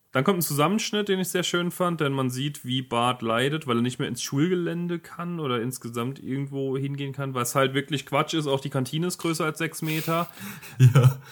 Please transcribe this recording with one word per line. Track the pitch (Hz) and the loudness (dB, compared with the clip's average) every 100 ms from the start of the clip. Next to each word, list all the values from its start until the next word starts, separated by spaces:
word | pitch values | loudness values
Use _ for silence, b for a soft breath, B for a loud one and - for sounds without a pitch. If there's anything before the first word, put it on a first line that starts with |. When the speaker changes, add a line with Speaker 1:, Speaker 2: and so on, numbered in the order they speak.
| _ | _
Speaker 1:
dann | 131 | 0
kommt | 151 180 | 2 2
ein | |
Zusammenschnitt, | - 143 151 220 - 208 202 | 0 2 2 2 0 -2 0
den | 185 | 0
ich | 180 | 0
sehr | 180 | -2
schön | 170 175 175 | 0 0 -2
fand, | - 180 160 | 0 -2 0
denn | 143 | 0
man | 135 131 | 0 0
sieht, | 127 147 143 | -2 -4 -6
wie | 127 131 | -4 -4
Bart | 127 117 123 123 | -2 0 2 0
leidet, | 113 113 139 156 135 | 0 2 2 -2 0
weil | 117 | 0
er | |
nicht | 123 123 | 0 -2
mehr | 135 | -6
ins | - | -4
Schulgelände | - 139 175 180 165 170 175 170 | -4 0 2 2 -2 -4 -4 -6
kann | - - 175 170 | -8 -10 -6 -4
oder | 143 120 | -2 0
insgesamt | 123 - 117 120 123 135 | -2 -4 -8 -4 -4 -6
irgendwo | - 135 139 139 135 135 | -6 -4 -4 -4 -2 -2
hingehen | 139 139 139 | -4 -4 -6
kann, | 135 135 | -6 -4
was | 127 120 | -2 0
halt | 139 131 | 2 2
wirklich | 135 139 139 | 2 -2 -6
Quatsch | - 139 156 | 0 0 0
ist. | 160 147 | 0 0
Auch | 139 | 0
die | 143 | 0
Kantine | 139 127 160 180 | -2 -2 -2 -2
ist | - | -2
größer | 165 160 | -4 -2
als | 151 156 | -2 -2
sechs | 160 - | -6 -4
Meter. | 156 156 156 165 170 | -4 -2 0 0 -2
Speaker 2:
<laughs> | - - - - - | -8 -14 -14 -6 8
Ja. | 127 131 131 - - | 8 10 6 4 -4